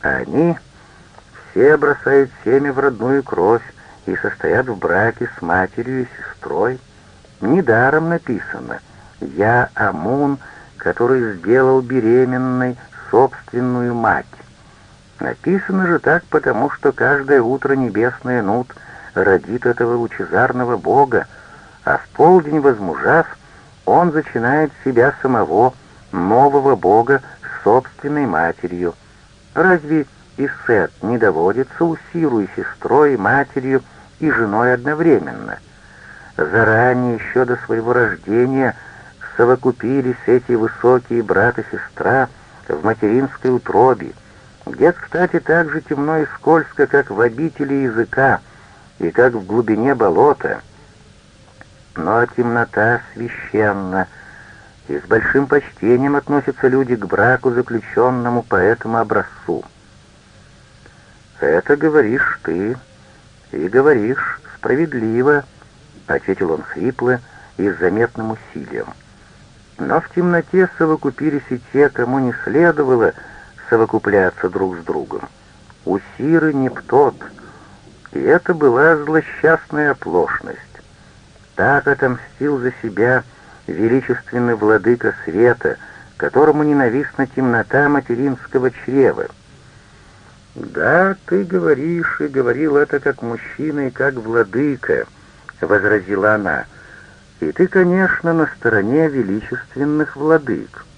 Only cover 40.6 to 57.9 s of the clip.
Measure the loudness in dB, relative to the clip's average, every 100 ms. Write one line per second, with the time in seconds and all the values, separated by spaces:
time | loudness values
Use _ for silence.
40.6 | 0 0 2 2 2 -4 0 2 2 -2
41.6 | -8 -10 -12 -6 0 0 -2 -6 -20 -20
42.6 | -8 -4 -2 0 0 0 -2 -4 -2 -2
43.6 | 0 4 4 2 -4 -14 -20 -20 -20 -18
44.6 | -14 2 2 2 -8 -2 -2 -2 0 0
45.6 | 0 -4 -6 -4 -2 -2 -4 -4 2 2
46.6 | 2 -2 2 2 0 0 0 0 -6 -6
47.6 | -4 -2 -2 -2 -2 0 2 0 -6 -20
48.6 | -20 -20 -20 _ -4 2 2 2 -2 -2
49.6 | 0 0 0 2 2 4 4 2 -4 -8
50.6 | -10 -20 -20 -20 -20 -20 _ -20 -20 _
51.6 | -20 -20 -18 -8 0 0 0 -2 -2 0
52.6 | -2 0 0 0 -6 -12 -12 -10 -6 0
53.6 | 0 -2 -4 -4 -4 -10 -20 -20 -20 -20
54.6 | -20 -20 -8 -8 0 0 2 0 2 0
55.6 | -2 -4 2 2 2 -2 0 -2 -2 0
56.6 | 0 2 0 -2 -2 0 2 2 0 -2
57.6 | -2 -4 -4